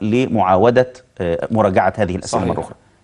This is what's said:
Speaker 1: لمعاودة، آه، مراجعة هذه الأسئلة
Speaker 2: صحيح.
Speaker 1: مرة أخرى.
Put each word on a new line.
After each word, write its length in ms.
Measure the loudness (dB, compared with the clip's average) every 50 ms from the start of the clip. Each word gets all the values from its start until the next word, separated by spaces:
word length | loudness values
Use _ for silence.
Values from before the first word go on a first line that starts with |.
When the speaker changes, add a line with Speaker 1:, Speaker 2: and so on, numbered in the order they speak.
Speaker 1:
لمعاودة، 920 | -4 -2 0 0 0 0 0 0 2 2 4 4 4 4 4 4 2 0 -4 -12 -20 _ _ -6
آه، 260 | -4 -4 -2 -4 -4 -2
مراجعة 420 | 0 2 2 2 2 2 0 0 0 -2
هذه 180 | -4 -4 -4
الأسئلة 260 | -6 -6 -4 -4 -4
Speaker 2:
صحيح. 120 | -2 -4 -4
Speaker 1:
مرة 60 | -6
أخرى. 160 | -8 -10 -14 -20 _ _ _ _